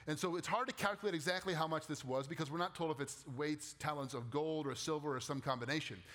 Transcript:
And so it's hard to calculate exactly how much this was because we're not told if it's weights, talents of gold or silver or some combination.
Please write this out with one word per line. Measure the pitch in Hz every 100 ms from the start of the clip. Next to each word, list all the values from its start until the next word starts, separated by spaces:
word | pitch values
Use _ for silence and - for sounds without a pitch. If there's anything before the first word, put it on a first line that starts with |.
| -
And | 151
so | 185
it's | 170 -
hard | 208 254
to |
calculate | - 202 202 208
exactly | 170 147 185 185
how | 165 160
much | 160 -
this | 151
was | 131 131 139
because | 170 147
we're | 165
not | 180
told | - 165
if | 143
it's | 135 - - 127
weights, | 151 151 - -
talents | 151 147 135
of | 127 120
gold | 143 156 156 139
or |
silver | 120 - 151 147
or | 127
some | - 139
combination. | 139 127 120 151 - 95 -